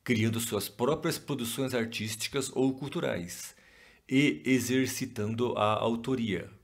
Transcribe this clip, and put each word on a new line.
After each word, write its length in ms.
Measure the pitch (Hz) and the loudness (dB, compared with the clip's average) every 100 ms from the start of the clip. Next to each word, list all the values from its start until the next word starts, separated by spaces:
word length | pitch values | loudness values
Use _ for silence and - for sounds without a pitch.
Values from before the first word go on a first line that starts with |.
criando 380 | - 117 113 110 | 2 2 4 0
suas 300 | 117 101 - | -2 -2 -4
próprias 500 | - 123 156 170 - | -2 0 0 -2 -4
produções 540 | - 139 117 - 131 | -4 -4 -4 -2 0
artísticas 760 | 127 113 113 110 110 - 139 131 - | 0 -2 -4 -6 -4 -4 -2 -2 2
ou 180 | 131 | 0
culturais 800 | 131 139 170 139 - 175 - - - - - - - - | 0 -6 -2 -2 -2 -6 -10 -14 -16 -20 -20 -20 -20 0
e 340 | 131 139 - - | 4 4 2 2
exercitando 1120 | 131 117 131 127 - 131 - 104 113 120 - | 2 4 2 2 -2 -6 -2 -2 0 0 2
a 160 | 107 | 2
autoria 760 | 107 113 117 123 127 113 87 82 - | 4 2 0 0 0 0 -2 -6 -16